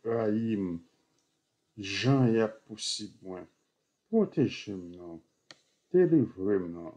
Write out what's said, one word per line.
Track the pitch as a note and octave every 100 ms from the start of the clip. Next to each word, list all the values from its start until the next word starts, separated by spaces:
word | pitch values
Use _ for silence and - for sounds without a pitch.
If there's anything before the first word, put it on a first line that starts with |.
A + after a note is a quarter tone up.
rayi | A2+ A#2 A2 A2 A2+ G#2
m. | F#2+ E2+ _ _ _ _ _ _ _ _ _ -
Jan | G2 G2 A#2+ C#3 A#2+
y | A2+
ap | G#2+ -
pousi | _ G#2+ - - G#2 -
mwen. | F#2 F2+ D#2+ _ _ _ _ _ _
Pwoteje | A3+ G#3 - A#2+ - - F#2+
m | F2
nan. | F2+ F2 E2 _ _ _ - _ _ _
Delivre | F3+ F3 D#3+ C3 - F#2+ G2
m | F2
nan. | E2+ E2